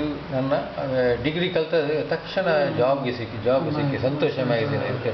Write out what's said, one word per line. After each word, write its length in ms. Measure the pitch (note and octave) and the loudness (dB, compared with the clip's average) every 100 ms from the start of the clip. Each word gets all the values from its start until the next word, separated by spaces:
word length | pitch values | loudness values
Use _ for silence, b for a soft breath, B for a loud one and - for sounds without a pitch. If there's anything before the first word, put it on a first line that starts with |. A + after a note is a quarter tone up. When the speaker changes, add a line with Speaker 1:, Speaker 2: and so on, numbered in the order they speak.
| D3+ C#3 - | -2 -4 -4
Speaker 1:
ನನ್ನ, 220 | C3+ C3+ | -2 0
ಆ, 720 | D3+ - - C#3+ C3 B2 A#2 | 0 -2 -6 -2 2 2 2
ಡಿಗ್ರಿ 260 | B2+ D#3+ F3 | 0 0 0
ಕಲ್ತ 240 | F3 D#3 E3+ D3 D3+ C3 | 0 0 0 2 0 -2
ತಕ್ಷಣ 280 | E3 - - | -4 -4 -2
Speaker 2:
ಹ್ಮ್. 360 | F3+ D3+ C#3 G#2+ | 2 2 2 2
Speaker 1:
ಜಾಬ್ಗೆ 340 | B2 C#3 B2+ | 2 2 0
ಸಿಕ್ಕಿ, 320 | A#2+ A2+ G#2+ | -4 -6 -4
ಜಾಬ್ 200 | G#2+ C3 | 2 2
Speaker 2:
ಹ್ಮ್. 120 | D#3 D3 | 2 0
Speaker 1:
ಸಿಕ್ಕಿ, 320 | C#3+ C3+ B2+ | 0 0 0
ಸಂತೋಷ 240 | C#3+ - | 0 0
Speaker 2:
ಹ್ಮ್. 160 | - B2 | 0 0
Speaker 1:
ಮ್ಯಾಗಝೀನ್ 360 | A#2 C#3+ C#3 | 2 0 0
ಇದಕ್ಕೆ 280 | C3 C3 B2 | -2 -2 -2